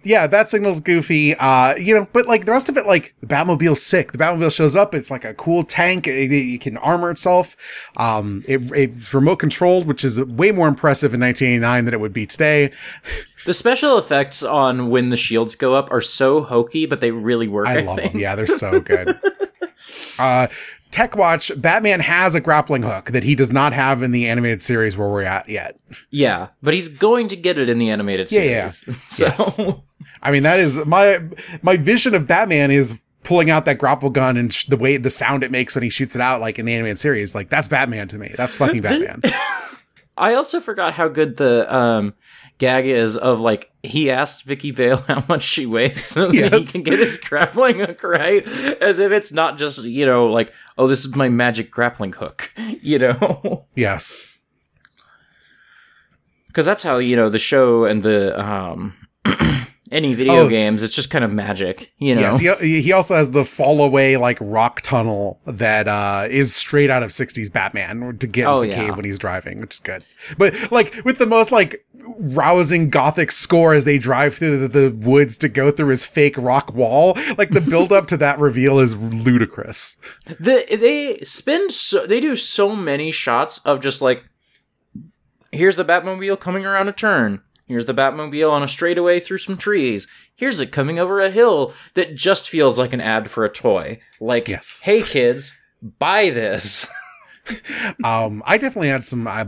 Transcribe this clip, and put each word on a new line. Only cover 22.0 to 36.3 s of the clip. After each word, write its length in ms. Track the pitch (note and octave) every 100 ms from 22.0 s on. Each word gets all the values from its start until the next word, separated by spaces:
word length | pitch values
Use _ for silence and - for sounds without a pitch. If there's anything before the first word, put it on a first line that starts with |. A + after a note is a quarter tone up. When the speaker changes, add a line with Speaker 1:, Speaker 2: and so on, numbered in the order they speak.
Speaker 1:
has 340 | D3+ F3 F#3
a 60 | D#3+
grappling 420 | E3 D3+ D3+ C#3
hook 280 | A2+ G2 -
that 100 | B2
he 120 | A#2+
does 180 | C#3 C3
not 200 | C3+ D3
have 300 | C3+ C3+ C3
in 80 | B2+
the 160 | A#2+ A#2+
animated 320 | A#2 A#2+ G#2+
series 340 | - A#2 A2 G2
where 120 | G2+
we're 140 | G2+
at 260 | F#2+ F#2+ -
yet. 300 | G#2 - - _ - _
Speaker 2:
Yeah, 380 | C#3+ C3 F2+ F#2 _
but 120 | C#3
he's 140 | F3 E3
going 400 | C#3 G#3 A#3+ A3
to 80 | F#3+
get 220 | F3 D#3
it 100 | B2
in 100 | A#2
the 120 | A2+
animated 400 | G#2+ G2+ F#2+ F#2+
Speaker 1:
Yeah, 100 | G#3+
yeah. 260 | D#3 A#2+ F2
Speaker 2:
series. 320 | - - A#2+
<laughs> 60 | -
So 160 | - -
Speaker 1:
Yes. 340 | - F#3+ F3+ F#3+ - _ _ - -
I 80 | C3+
mean, 100 | C#3+
that 160 | D3 F#3
is 140 | E3 C3+ D3+
my, 340 | F3+ G3+ F3+ D#3+ - - E3
my 140 | E3 F#3
vision 380 | D3 A#3 C4
of 120 | G3 C3+
Batman 440 | F3 G#3+ D3+ C#3+
is 300 | C#3 B2 A2+ _ _
pulling 280 | - F3 D#3+
out 140 | D#3 D3+
that 120 | C3+
grapple 320 | C3+ C#3+ C#3
gun 260 | C3 C3 B2
and 160 | A#2+
sh-, 140 | - -
the 100 | C3
way, 200 | B2+ C#3
the 140 | B2
sound 340 | - A#2+ C#3
it 60 | C3
makes 240 | B2+ B2
when 80 | C#3
he 60 | A#2
shoots 240 | - C3
it 60 | B2
out, 200 | B2